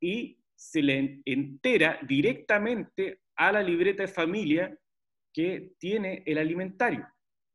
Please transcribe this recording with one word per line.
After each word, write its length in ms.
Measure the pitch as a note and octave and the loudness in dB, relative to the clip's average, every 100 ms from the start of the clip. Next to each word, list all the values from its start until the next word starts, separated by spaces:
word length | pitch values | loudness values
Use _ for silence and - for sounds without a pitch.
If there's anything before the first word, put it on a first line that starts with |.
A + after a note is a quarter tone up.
y 380 | - A3+ - - _ | -4 -4 -6 -12 _
se 280 | _ - D#3+ | _ -6 0
le 160 | C#3+ C3+ | 2 2
en-, 240 | C#3 C#3 | 0 -4
entera 760 | - C3 C#3+ C#3 B3+ G#3+ D#3+ - C3+ | -4 -2 -4 -2 2 4 4 0 -2
directamente 1160 | C#3 G3 C4 - G#3 A3 A#3 - - F#3+ - _ - | 2 2 0 0 0 0 -4 -6 -6 -6 -6 _ 0
a 140 | F3 | 2
la 120 | G#3 | 4
libreta 400 | F#3+ E3+ F#3 G3 | 2 2 2 0
de 60 | F#3+ | -2
familia 680 | F3+ E3 G#3 E3 D#3+ F#3 - _ _ _ _ _ | -2 -2 0 0 0 0 -8 _ _ _ _ _
que 400 | - F3 F#3 - _ | -4 -4 -4 -10 _
tiene 440 | F3 G#3+ F#3+ F#3+ - | -4 -2 -4 -6 -2
el 120 | D#3 | 0
alimentario, 680 | D#3+ E3+ F#3 - A#3+ D3 - _ _ _ _ | 0 -2 -4 -2 0 -2 -8 _ _ _ _